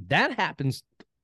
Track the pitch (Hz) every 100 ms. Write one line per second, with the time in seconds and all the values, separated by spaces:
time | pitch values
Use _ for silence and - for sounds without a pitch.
0 | 90 151 277 254 180 165 135 - - _
1 | - _